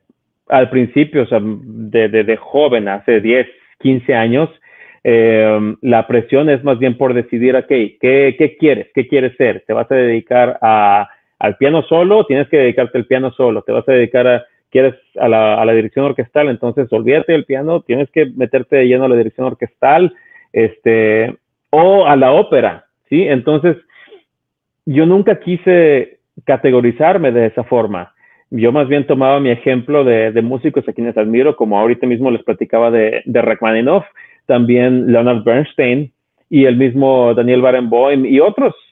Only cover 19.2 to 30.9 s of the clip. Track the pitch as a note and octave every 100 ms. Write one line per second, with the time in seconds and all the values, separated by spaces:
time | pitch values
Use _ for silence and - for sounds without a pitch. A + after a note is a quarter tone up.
19.2 | A2+ - B2+ B2 A#2 _ C3 D#3+ F3+ -
20.2 | _ - _ A2+ A2 - A#2+ A2+ A2 A2
21.2 | A2+ - _ _ _ D3+ F3+ G3 D#3+ C#3+
22.2 | C3 D#3+ G#3+ C3+ G#2+ E2 _ _ - D3+
23.2 | F3 C3 C3+ D3+ E3+ D#3 _ _ _ -
24.2 | _ _ _ _ _ _ - C3+ E3 F#3+
25.2 | G#3+ F3 F3+ F3+ F#3 F3+ D#3 C#3 - _
26.2 | _ - - C3 C#3 B2 A#2+ A2+ D#3 F#3+
27.2 | C#3+ A#2+ A2+ B2+ A#2 B2 G#2+ F#2 F2 _
28.2 | _ _ - B2 A#2 D3 C3 C#3+ C3+ C3+
29.2 | C3+ C#3+ C3+ A#2 C3+ B2+ A#2+ D3 C3 A2+
30.2 | A2 A2+ A#2 C3 D#3 C3+ A#2+